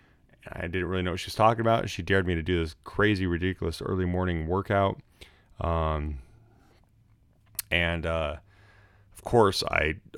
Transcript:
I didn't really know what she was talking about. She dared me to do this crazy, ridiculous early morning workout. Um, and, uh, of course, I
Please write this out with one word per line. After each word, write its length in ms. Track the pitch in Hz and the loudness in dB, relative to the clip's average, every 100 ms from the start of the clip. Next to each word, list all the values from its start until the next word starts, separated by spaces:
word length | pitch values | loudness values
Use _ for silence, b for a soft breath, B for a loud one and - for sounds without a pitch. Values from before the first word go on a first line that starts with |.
| b b b _ - | b b b _ -14
I 120 | - | -8
didn't 240 | 87 92 87 | -6 -4 -2
really 160 | 92 | -2
know 100 | 90 | -2
what 80 | 87 | -4
she 80 | - | -4
was 60 | |
talking 280 | - 110 117 | 2 4 4
about. 260 | 113 113 - | 2 2 0
She 140 | - | -6
dared 240 | 85 95 90 | 0 2 2
me 80 | |
to 80 | 85 | 0
do 200 | 80 90 | 0 0
this 140 | 80 - | -2 -6
crazy, 420 | - - 104 101 92 | -8 0 2 2 0
ridiculous 540 | 85 92 92 85 82 | 0 -2 -2 -4 -4
early 240 | - 95 | -4 -2
morning 420 | 90 90 92 85 80 | 0 0 0 -2 -2
workout. 540 | 92 98 101 98 - B B B B B - | -2 0 2 2 -2 B B B B B -6
Um, 580 | 82 82 78 78 76 73 b b b b b b _ _ _ _ _ _ _ - - | -2 0 0 -2 -4 -8 b b b b b b _ _ _ _ _ _ _ -16 -2
and, 340 | 87 85 85 | 0 2 0
uh, 320 | 82 82 76 76 b b b b b b b - | -2 -2 -2 -6 b b b b b b b -16
of 80 | |
course, 380 | - 120 101 92 | 0 4 4 4
I 320 | - 82 78 80 - | 0 2 0 -2 -8